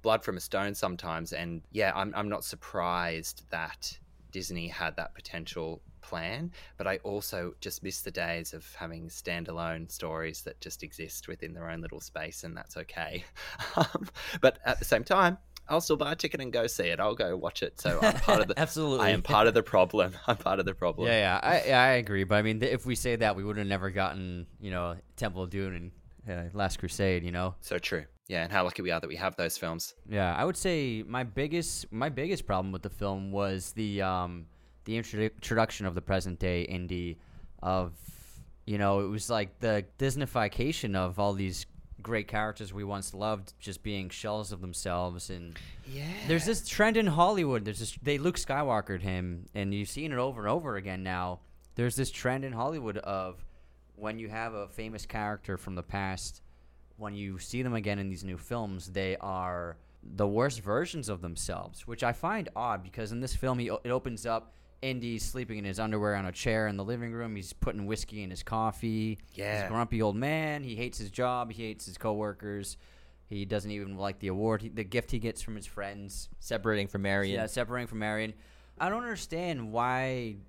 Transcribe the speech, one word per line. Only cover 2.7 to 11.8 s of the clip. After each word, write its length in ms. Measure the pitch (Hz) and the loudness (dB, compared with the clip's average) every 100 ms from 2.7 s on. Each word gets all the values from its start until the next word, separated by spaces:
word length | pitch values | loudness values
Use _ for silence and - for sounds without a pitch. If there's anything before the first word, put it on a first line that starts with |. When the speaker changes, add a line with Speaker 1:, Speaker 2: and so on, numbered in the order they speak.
| 101 87 87 87 82 80 - - | -2 0 2 0 -2 -6 -12 -8
Speaker 1:
that 480 | 82 80 - - - - - - | -6 -6 -8 -10 -10 -18 -20 -12
Disney 360 | 95 90 90 85 | -8 -6 -4 -6
had 280 | - 82 80 | -4 -4 -2
that 160 | - - | -8 -10
potential 680 | - 85 80 87 80 82 - - | -10 -8 -6 -6 -6 -6 -14 -20
plan, 500 | - 87 85 117 170 - - - | -8 -4 -4 -4 -8 -10 -18 -2
but 100 | 98 | 0
I 100 | 95 | 0
also 560 | 104 101 - 95 87 - | -2 -4 -2 -4 -4 -6
just 240 | 98 - | -10 -6
miss 180 | 95 - | -6 -6
the 100 | - | -6
days 420 | 87 85 85 82 | -4 -2 -2 -6
of 120 | 82 - - | -12 -14 -10
having 340 | 82 82 82 | -10 -8 -10
standalone 840 | - - 85 82 82 82 82 82 | -8 -4 -4 -4 -4 -4 -4 -8
stories 500 | - 85 80 80 80 | -6 -4 -2 -4 -6
that 160 | - - | -10 -12
just 200 | - - | -12 -10
exist 440 | 80 - 80 - - | -12 -10 -10 -10 -10
within 260 | 82 80 | -10 -10
their 160 | 85 82 | -8 -6
own 120 | 82 | -6